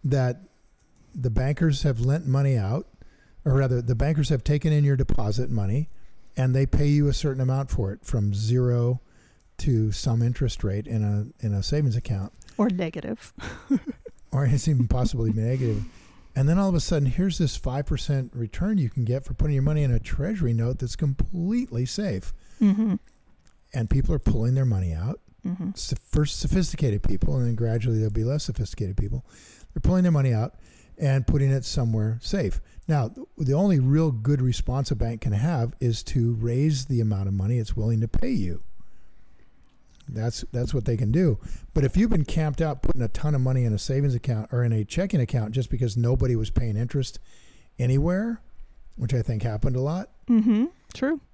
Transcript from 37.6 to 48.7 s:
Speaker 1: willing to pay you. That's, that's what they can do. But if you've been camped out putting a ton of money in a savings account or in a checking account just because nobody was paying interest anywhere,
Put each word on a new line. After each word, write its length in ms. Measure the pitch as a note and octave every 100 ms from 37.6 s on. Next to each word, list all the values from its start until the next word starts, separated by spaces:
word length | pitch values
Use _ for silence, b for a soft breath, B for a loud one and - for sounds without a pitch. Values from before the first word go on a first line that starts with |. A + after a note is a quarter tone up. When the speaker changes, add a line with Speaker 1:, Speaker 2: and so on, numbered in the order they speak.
| G#2+ -
Speaker 1:
willing 240 | G#2+ A2+
to 60 | A2+
pay 220 | - C4+
you. 320 | B3+ F2+ E2+ - - - - - - - - - _ - _ - - -
That's, 320 | A2+ A2+ - -
that's 220 | B2 B2
what 120 | - G2+
they 120 | A2+
can 140 | A2
do. 260 | C3+ F3+ G2+ B B B -
But 80 |
if 120 | C#3 E3+
you've 140 | A3+
been 160 | F#3 D3
camped 360 | - D#3 C#3
out 200 | D#3+ C#3
putting 220 | - -
a 40 | A2+
ton 280 | - D3+ D3
of 60 |
money 220 | B2+ C3
in 100 | A#2+
a 40 | G#2+
savings 380 | - C3 C#3+ A#2+
account 340 | - A2 G#2+
or 120 | B2
in 80 | A#2+
a 120 | A2
checking 380 | G2+ - F#3+ E3
account 300 | A#2 B2 G#2+
just 180 | A#2 A#2+
because 260 | A2 A#2+ A2
nobody 400 | A#2+ B2+ - A#2
was 140 | G#2+
paying 280 | - A2+ G#2+
interest 420 | A#2+ C#3+ C3 - b b b b b -
anywhere, 640 | B2 C3+ D3+ F#3 A3+ A#3 - - -